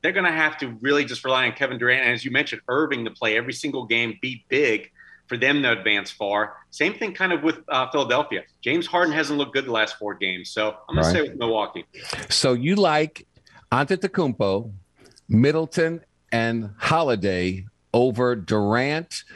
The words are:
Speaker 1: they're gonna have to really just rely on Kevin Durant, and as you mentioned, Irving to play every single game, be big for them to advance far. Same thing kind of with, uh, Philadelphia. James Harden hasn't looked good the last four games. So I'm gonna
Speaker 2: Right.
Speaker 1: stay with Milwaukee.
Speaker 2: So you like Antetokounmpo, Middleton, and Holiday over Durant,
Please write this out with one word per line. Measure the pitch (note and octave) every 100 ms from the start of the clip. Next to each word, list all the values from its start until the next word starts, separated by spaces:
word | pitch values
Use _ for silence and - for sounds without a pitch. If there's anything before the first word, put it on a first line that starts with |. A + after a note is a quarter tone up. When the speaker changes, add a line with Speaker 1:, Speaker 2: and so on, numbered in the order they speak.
Speaker 1:
they're | E3
gonna | F#3+ F3+
have | D#3+ D#3 D#3
to | C3 A2
really | C3+ C#3+
just | C#3+ B2
rely | C3 C3 B2
on |
Kevin | - C3+ B2
Durant, | A#2+ B2+
and | B2
as | A#2+
you | C3
mentioned, | B2+ - A2+ -
Irving | C3 D#3 B2+
to | A2+
play | - A2 A2
every | B2
single | A#2+ D3 C3+ A2+
game, | A#2 A#2 G2+
be | B2+ B2 -
big | C3 C3+ G#2+ - _ - - -
for | A#2+
them | C3 C#3+
to | B2+
advance | G#2 G#2+ G2+ F#2+
far. | - G2+ G#2 G#2+ - -
Same | - D#3+
thing | G#3+ G#3+
kind | F#3 F#3
of | D#3+
with, | D#3+ D#3 -
uh, | C3 B2+
Philadelphia. | D3 B2 B2 D3 F#2 - _
James | B2 E3 E3
Harden | F3 F3+
hasn't | D#3 C#3+ D3
looked | C3
good | C3+ C3
the |
last | A2+ G#2+ -
four | G#2
games. | G2 F#2+ F2+ F2
So | A2 G#2+ - -
I'm | D#3
gonna | D#3+
Speaker 2:
Right. |
Speaker 1:
stay | F3
with | C#3+ C3
Milwaukee. | A#2 A2 G2 F2 - - - - -
Speaker 2:
So | - C3+
you | B2 D3
like | G3+ F3+ D3+ D#3 - - _ _ - -
Antetokounmpo, | B2 C#3+ F#3 F#3+ - D3 G#2+ G2 G2 A#2 G2 _ _ - _ -
Middleton, | A2 C#3 D#3+ D#3+ F3+ E3 E3 _ _ -
and | A#2 A#2 A#2 G#2 G#2
Holiday | - D#3+ D3 G#2+ G2 F2+ F#2 F#2 G2 _ -
over | A#2+ B2+ A2+ B2
Durant, | A#2 F2 G#2+ G#2 A#2 C#3 D#3 F3 - -